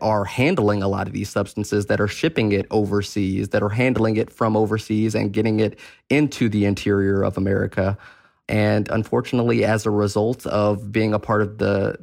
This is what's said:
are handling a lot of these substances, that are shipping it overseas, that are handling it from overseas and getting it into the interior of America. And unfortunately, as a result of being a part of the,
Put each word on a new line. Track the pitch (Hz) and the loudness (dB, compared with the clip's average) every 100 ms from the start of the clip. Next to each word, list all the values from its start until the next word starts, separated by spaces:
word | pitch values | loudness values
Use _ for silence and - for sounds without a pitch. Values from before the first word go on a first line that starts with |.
are | 107 107 | 0 0
handling | 98 - 131 - 104 104 | -2 0 0 2 2 0
a | 98 | -2
lot | 98 95 | -2 -4
of | |
these | 101 101 | -6 -4
substances, | - 101 - 104 107 101 | -4 -4 -6 -2 -2 0
that | 101 | 0
are | 104 | 0
shipping | - - - 110 | -2 -2 0 0
it | 101 95 | 0 0
overseas, | 107 104 101 101 - 98 98 104 | -2 0 -2 -2 -4 -2 -2 -2
that | 107 | 0
are | 104 | 0
handling | 107 127 123 113 107 | 0 0 2 2 0
it | - | -2
from | - 117 107 | -2 0 2
overseas | 107 110 - 107 110 | 2 -2 -2 0 0
and | 107 104 | 0 -2
getting | 101 110 107 | 0 0 2
it | 107 - - - _ | 0 -2 -16 -20 _
into | 139 151 - 117 | 0 0 0 0
the | 104 | 2
interior | 101 98 - 101 98 98 | 2 2 0 2 2 2
of | 101 95 | 0 0
America. | 95 98 101 - 98 104 - - _ _ - | 0 0 0 0 -2 -2 -8 -20 _ _ -4
And | 107 107 107 104 | 0 2 2 0
unfortunately, | 110 107 117 120 123 120 117 | -2 -2 -2 -2 0 0 2
as | 104 110 110 | 2 0 0
a | |
result | 104 104 101 107 127 - | 0 0 0 0 -2 -4
of | 104 104 104 104 | 0 0 0 -2
being | 107 110 | -2 0
a | 107 | 0
part | - 107 | 0 0
of | 104 104 | 0 0
the, | 101 98 104 101 | 0 2 0 -4